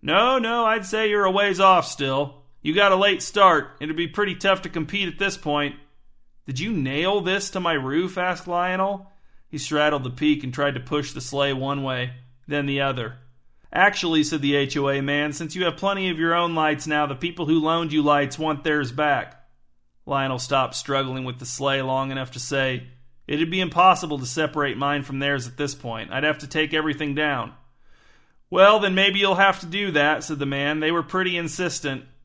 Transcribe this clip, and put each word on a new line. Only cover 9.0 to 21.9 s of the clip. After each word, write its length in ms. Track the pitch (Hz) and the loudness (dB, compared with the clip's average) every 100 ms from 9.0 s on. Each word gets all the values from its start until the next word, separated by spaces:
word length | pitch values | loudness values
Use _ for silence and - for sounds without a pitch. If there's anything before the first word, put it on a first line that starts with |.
| 190 - - - - | -10 -20 -20 -20 -14
He 80 | 147 | -10
straddled 460 | - 151 147 147 | -4 2 2 2
the 80 | 127 | -4
peak 320 | 123 151 147 | -2 2 2
and 100 | 127 | -2
tried 220 | 123 143 | -2 -2
to 60 | 127 | -2
push 320 | 123 151 143 | -4 -4 -4
the 80 | - | -8
sleigh 320 | 127 143 139 | -6 -2 0
one 320 | 135 135 139 | 0 -2 -4
way, 300 | 135 127 123 123 - - - | -4 -4 -6 -10 -20 -20 -6
then 200 | 147 139 | -4 -2
the 140 | 139 | 0
other. 380 | 139 127 113 123 - - - _ - | -2 -2 -6 -10 -20 -20 -20 _ -8
"Actually," 520 | - 196 196 180 160 | 4 4 4 0 2
said 180 | 151 156 | 2 0
the 140 | 139 143 | 0 0
H 200 | 139 143 | 0 0
O 140 | 139 | 0
A 100 | 139 | 0
man, 320 | 139 143 151 | 0 -2 -2
"since 220 | 143 160 | -4 -8
you 100 | 170 | -2
have 120 | 180 165 | -2 0
plenty 340 | 196 196 185 | -2 0 -2
of 80 | 160 | 0
your 160 | 165 | 0
own 200 | 170 170 | 2 0
lights 320 | 165 156 151 156 | 2 0 0 -2
now, 200 | 151 147 | -2 0
the 80 | |
people 320 | 135 170 165 151 | -2 -6 -4 2
who 140 | 160 | 2
loaned 320 | 156 165 165 | 4 0 0
you 100 | 151 | 0
lights 360 | 147 147 143 127 | 4 4 2 -2
want 260 | 156 147 | -4 -2
theirs 260 | 165 151 135 | 0 0 0
back." 580 | 127 151 135 101 - - _ _ _ _ _ | -2 0 0 -2 -14 -20 _ _ _ _ _
Lionel 340 | - 139 135 127 | -6 -2 -2 -4
stopped 360 | 123 139 123 | -2 0 0
struggling 500 | - - 139 135 131 | -4 -4 -2 -2 -4
with 140 | 127 127 | -8 -10
the 80 | 127 | -10
sleigh 360 | - 139 135 | -4 0 0
long 280 | 131 | 0